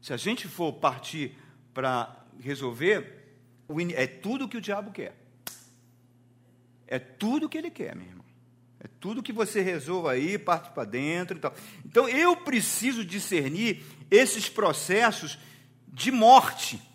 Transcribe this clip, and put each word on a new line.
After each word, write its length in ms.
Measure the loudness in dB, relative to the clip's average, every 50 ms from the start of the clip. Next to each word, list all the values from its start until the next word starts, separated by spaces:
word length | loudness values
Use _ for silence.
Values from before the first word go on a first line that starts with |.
Se 140 | _ -8 -8
a 20 |
gente 320 | -6 -4 -4 -4 -4 -6 -12
for 240 | -8 -4 -4 -4 -4
partir 640 | 0 0 0 0 0 -10 -10 -8 -8 -8 -8 -8 -14 -20 -20 -20 -20 -20 _ _
pra 500 | -4 -2 0 0 0 -2 -4 -10 -20 -20 -20 -20 -14
resolver, 1000 | -10 -8 -8 -6 -6 -8 -6 -2 0 2 2 0 -2 -8 -16 -20 -20 -20 -20 -20 -20 _ _ _ _
o 140 | _ -6 -6
in-, 140 | -4 -4 0
é 120 | -2 -2
tudo 420 | -2 -2 -10 -8 -6 -6 -4 -6 -8
que 80 | -8
o 40 | -10
diabo 300 | -8 -6 -6 -6 -6 -10
quer. 320 | -12 -12 -12 -12 -12 -18 -20 _ _ _ _ -20 -18 -18 -20 -20 _ _ _ _ _ _ _ _ _ _ _ _ _ _ _ _ _ _ _ _ _ _ _
É 120 | -8 -8 -8
tudo 500 | -8 -10 -14 -6 -4 -2 -2 -2 -4 -4
que 100 | -8 -8
ele 120 | -10 -10
quer, 260 | -10 -10 -12 -12 -12
meu 100 | -14 -16
irmão. 180 | -18 -20 -20 -20 _ _ _ _ _ _ _ _ _ _ _
É 100 | -20 -20 _ _
tudo 220 | -10 -8 -8 -8 -8
que 100 | -10 -4
você 280 | -4 -4 -2 0 -2
resolva 520 | -2 -2 -2 -6 -6 -6 -6 -4 -2 0 0
aí, 260 | 0 0 -2 -4 -4
parte 320 | 0 0 0 0 0 -8
pra 140 | -10 -10 -10
dentro 520 | -6 -6 -6 -4 -2 -4 -4 -4 -6 -10
e 40 | -6
tal. 140 | -6 -8 -8 -8 -20 -20 -20 -20 -20
Então, 240 | 2 4 4 4 4
eu 280 | 2 4 4 4 4
preciso 680 | 2 0 -2 0 0 0 0 -2 -2 -2 -2 -2 -2 -6
discernir 760 | -6 -6 -8 -6 -2 -2 0 0 0 -2 -2 -2 -2 -2 -4 -8 -20 -20 -20 -4 6
esses 380 | 8 8 8 8 2 -4 -4 -6
processos 920 | -2 0 2 2 2 0 -2 0 2 4 4 4 2 2 -8 -10 -12 -12 -16 -20 -20 -20 -20 -20 _ -20 _ -20
de 240 | -12 -4 -2 0 2
morte. 680 | 6 10 12 12 12 10 8 -4 -6 -8 -8 -8 -10 -14 -18 -20